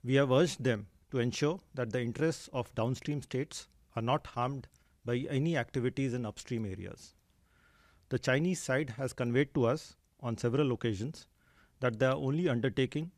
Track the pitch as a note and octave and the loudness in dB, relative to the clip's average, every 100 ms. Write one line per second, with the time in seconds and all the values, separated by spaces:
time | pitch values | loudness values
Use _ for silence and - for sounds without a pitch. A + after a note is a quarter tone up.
0 | A#2+ C3+ C#3+ C3 E3+ - C3 A2 G#2 _ | 4 4 6 6 4 2 0 0 -2 _
1 | _ C3 A#2+ - D3 F#3+ _ - A#2+ B2+ | _ 0 0 2 0 -2 _ -6 -2 -2
2 | A#2+ A2+ D#3 D#3 - C3 A#2 - A#2 C3 | -2 0 0 -2 -6 -6 -4 -2 0 0
3 | - D3 - B2+ D3 - - _ _ - | -2 -4 -2 -4 -4 -8 -16 _ _ -4
4 | A2+ D3 - - B2 C#3 - _ _ _ | 0 0 -2 -2 -2 -4 -10 _ _ _
5 | - B2 C#3+ C3+ D#3 D#3+ A#2 C3+ B2 B2+ | -2 -2 0 0 2 0 -2 -2 -2 0
6 | C3+ A#2+ A2+ - - A#2+ G#2+ F#2+ F#2+ - | -2 -2 -4 -8 -6 -4 -4 -6 -10 -12
7 | - _ _ _ _ _ _ _ _ _ | -20 _ _ _ _ _ _ _ _ _
8 | _ B2+ - C3 F3 F3+ - C3 D3 A2 | _ -2 2 2 2 0 0 0 0 -4
9 | C3 - A#2+ A#2+ D3 - A#2 D3 - - | -6 -2 0 2 2 2 2 2 -4 -20
10 | _ _ B2 A2 A#2+ B2+ D3 A#2+ A#2 G2+ | _ _ -6 -2 0 2 2 2 -2 -2
11 | A#2 - - _ _ _ _ _ B2+ A2 | -6 -8 -18 _ _ _ _ _ -4 2
12 | C3 C3+ C3 D3 F3 A#2+ B2 - B2+ D3 | 2 2 0 0 2 2 0 0 0 0
13 | E3 | -6